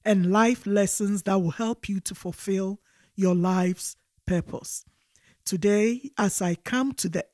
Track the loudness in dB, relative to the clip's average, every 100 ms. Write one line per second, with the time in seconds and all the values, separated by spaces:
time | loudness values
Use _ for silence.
0 | 2 4 4 4 4 2 0 2 2 0
1 | -2 -2 0 0 0 -2 -4 -4 -4 -6
2 | -6 -10 -10 -8 -4 -2 -2 -8 _ _
3 | _ 0 2 4 2 2 0 -2 -8 -12
4 | _ _ -2 -2 -2 -10 -10 -14 -14 _
5 | _ _ _ _ -6 0 2 4 2 0
6 | -6 -2 0 0 -2 -2 -2 -2 -2 -4
7 | -4 -4 -2